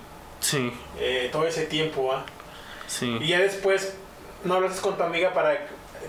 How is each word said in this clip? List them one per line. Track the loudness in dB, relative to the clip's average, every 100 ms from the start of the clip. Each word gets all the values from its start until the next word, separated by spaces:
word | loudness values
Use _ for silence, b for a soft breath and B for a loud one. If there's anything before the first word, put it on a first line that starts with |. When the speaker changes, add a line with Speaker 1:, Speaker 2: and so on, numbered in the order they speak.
| -14 -16 -16 -4
Speaker 1:
Sí. | 0 2 0 -2 -10 -4
Speaker 2:
Eh, | 0 0 0
todo | 2 2
ese | 2 0
tiempo, | 0 0 0 0
¿ah? | 0 -4 -12 -16 B B B -8
Speaker 1:
Sí. | -2 -2 0
Speaker 2:
Y | 2
ya | 4
después, | 4 4 2 2 2 -8 -14 -16 -16 -6
¿no | 2 4
hablaste | 4 2
con | 0 2
tu |
amiga | 0 4 4
para | 4 4 4 -2 -12 -14 -12